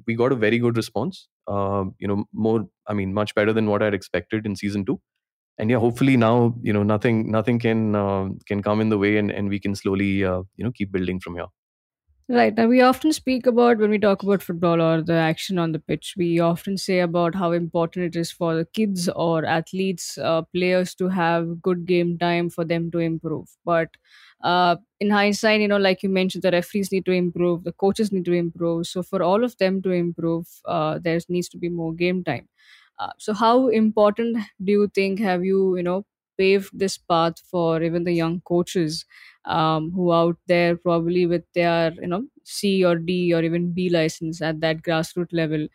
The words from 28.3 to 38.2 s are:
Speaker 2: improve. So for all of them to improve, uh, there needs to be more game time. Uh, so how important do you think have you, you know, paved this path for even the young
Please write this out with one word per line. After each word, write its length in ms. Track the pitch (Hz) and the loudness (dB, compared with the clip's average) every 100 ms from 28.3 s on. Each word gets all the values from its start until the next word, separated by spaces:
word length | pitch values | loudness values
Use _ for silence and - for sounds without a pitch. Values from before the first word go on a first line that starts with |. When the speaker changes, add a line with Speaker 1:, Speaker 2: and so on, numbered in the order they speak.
Speaker 2:
improve. 560 | 175 170 - 170 165 170 | 0 -2 -4 -4 -2 -4
So 160 | 185 | -8
for 180 | 175 190 | -4 -2
all 220 | 175 208 | 2 2
of 140 | 247 - | 0 0
them 240 | 190 190 | 0 0
to 80 | 185 | 0
improve, 580 | 180 175 170 165 165 170 - - | 0 -2 -2 -2 -2 -6 -14 -4
uh, 340 | 165 156 156 | -2 -2 -2
there 160 | 170 170 - | -2 -2 -2
needs 220 | 180 175 | -4 -4
to 80 | 170 | -6
be 100 | 175 | -6
more 260 | 170 165 | -4 -6
game 300 | 165 180 185 | -2 -2 -2
time. 240 | 175 120 - _ _ - _ - | -4 -6 -8 _ _ -20 _ -14
Uh, 100 | 90 - | -14 -10
so 160 | - | -6
how 360 | 202 226 247 262 | 0 4 4 4
important 680 | 220 220 214 208 208 233 226 208 - | 4 2 4 2 2 -2 -2 -6 -6
do 80 | 190 | 0
you 200 | 208 202 | 2 2
think 260 | - 196 190 | 0 0 0
have 240 | 208 180 | 0 0
you, 340 | 190 190 190 180 | 2 2 2 0
you 60 | |
know, 220 | 175 185 - _ _ - | 0 -2 -6 _ _ 0
paved 320 | 190 196 190 175 | 2 2 0 -4
this 200 | 190 - | -4 -4
path 360 | - 170 165 - - | 0 2 2 -2 -6
for 320 | 180 165 160 | -2 0 0
even 220 | 165 175 | 0 -2
the 100 | 175 | 0
young 280 | 170 | 0